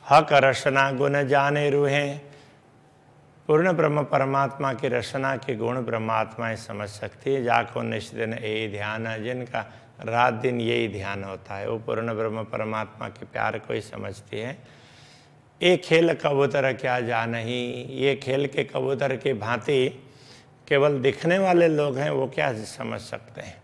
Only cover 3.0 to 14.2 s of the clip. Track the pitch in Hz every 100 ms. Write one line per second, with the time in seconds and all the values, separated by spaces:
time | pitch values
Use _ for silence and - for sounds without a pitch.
3 | _ _ _ _ - 156 185 170 156 147
4 | 139 143 135 135 139 - 139 123 139 123
5 | 113 139 135 131 - 117 113 127 117 117
6 | 110 113 110 113 117 110 - 101 104 104
7 | 104 - - 135 120 117 117 123 117 110
8 | 107 113 113 113 110 107 110 101 104 110
9 | 113 113 110 127 123 117 107 - - -
10 | 110 117 123 113 127 120 113 120 117 98
11 | 95 101 98 95 - 98 110 117 113 113
12 | 113 110 113 110 107 117 110 110 107 -
13 | 117 - - 117 110 110 - 113 107 113
14 | 101 101